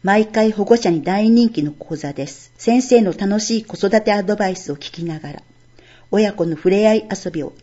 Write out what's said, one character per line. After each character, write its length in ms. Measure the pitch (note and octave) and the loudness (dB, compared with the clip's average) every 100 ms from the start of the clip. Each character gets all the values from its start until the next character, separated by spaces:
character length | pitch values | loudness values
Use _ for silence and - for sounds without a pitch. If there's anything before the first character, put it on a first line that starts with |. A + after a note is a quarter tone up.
毎 240 | G3+ G#3 G#3+ | 2 2 2
回 240 | A3 A3 | 0 0
保 120 | G#3+ | 0
護 120 | G3 A#3 | 2 2
者 160 | F3+ | 2
に 100 | E3 | 0
大 260 | F3 G3 A3 | 0 2 4
人 220 | A#3 A3+ | 4 4
気 140 | D#3+ | 0
の 80 | D3 | -6
講 240 | D3 - D3+ | -6 -12 -8
座 160 | C#3+ | -8
で 160 | C#3+ C#3 | -8 -10
す。 240 | - - _ | -12 -20 _
先 260 | - A#3+ | 0 2
生 180 | B3+ A#3+ | 4 4
の 120 | G3 | 4
楽 260 | D#3 G3 G#3+ | 0 -2 -2
し 180 | G#3+ A3+ | -2 -4
い 60 | |
子 120 | - F3 | -6 -4
育 240 | G3+ A3 | 2 2
て 120 | G#3+ | 2
ア 100 | G#3 | 0
ド 140 | F#3+ G#3 | 0 -2
バ 120 | F#3+ | -2
イ 60 | |
ス 160 | F#3 - | -4 -10
を 60 | C#3+ | -10
聞 160 | - | -12
き 120 | - | -10
な 140 | E3+ D#3 | -8 -8
が 140 | C#3+ | -12
ら、 100 | D3 _ _ _ - _ - _ | -16 _ _ _ -20 _ -20 _
親 200 | G3+ G#3 | 0 0
子 140 | G#3 E3+ | 0 -4
の 80 | |
触 160 | D3+ F#3 | 0 0
れ 160 | G3 G#3+ | 4 4
合 80 | |
い 140 | A3 A3 | 2 -2
遊 220 | G3 F3+ | -8 -6
び 100 | E3 | -8
を 100 | C#3 - | -10 -12